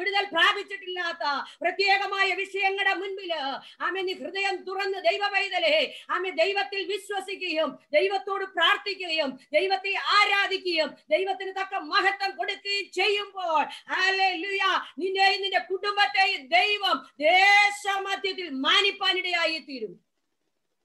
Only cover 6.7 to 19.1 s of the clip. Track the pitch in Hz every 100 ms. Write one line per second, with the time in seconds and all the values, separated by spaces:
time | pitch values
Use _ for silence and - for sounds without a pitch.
6.7 | 392 339 392 - 392 381 370 359 311 294
7.7 | 269 - 302 381 381 381 392 381 339 339
8.7 | 392 415 381 359 320 277 - - 302 381
9.7 | 381 392 381 285 392 403 403 381 381 370
10.7 | 330 294 - - 320 392 381 381 381 381
11.7 | 381 302 381 381 392 392 381 381 - 403
12.7 | 403 359 - 415 415 403 381 349 311 -
13.7 | - - 320 381 381 381 339 392 392 381
14.7 | 339 - - 370 381 392 392 392 370 -
15.7 | 370 403 403 392 392 392 381 262 339 415
16.7 | 381 381 311 - - 302 370 392 403 403
17.7 | 403 403 392 392 381 392 370 349 262 294
18.7 | 392 392 392 381